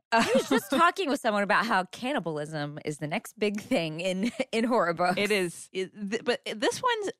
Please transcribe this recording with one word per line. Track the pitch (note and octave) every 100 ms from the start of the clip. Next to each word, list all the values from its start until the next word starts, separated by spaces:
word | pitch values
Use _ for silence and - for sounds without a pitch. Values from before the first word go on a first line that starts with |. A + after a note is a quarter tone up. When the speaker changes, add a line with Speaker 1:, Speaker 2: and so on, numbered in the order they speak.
| -
Speaker 1:
I | A3+ E4+
was | B4+ -
just | A#4 -
Speaker 2:
<laughs> |
Speaker 1:
talking | C4+ E4+ - E4
with | -
someone | A3+ G#3
about | G3 F#3
how | A3 G3
cannibalism | F#3 - B3+ C#4+ E3+ D3+ D3+ D#3 D3 D3
is | - D3+
the | D3+
next | F#3+ - -
big | G#3 G#3
thing | - B3+ E3 D#3
in, | F#3 F#3 A3+ -
<laughs> | B3+
in | A3
horror | A3+ A#3 E3+
books. | E3 F3 G3
Speaker 2:
It | G3+
is. | G#3 F3 - -
It, | F#3 F#3 G#3 G3
th-, | A3+
but | A#3+ A#3+
this | G#3+ G#3+ C#4 -
one's | B4 A4+ G4+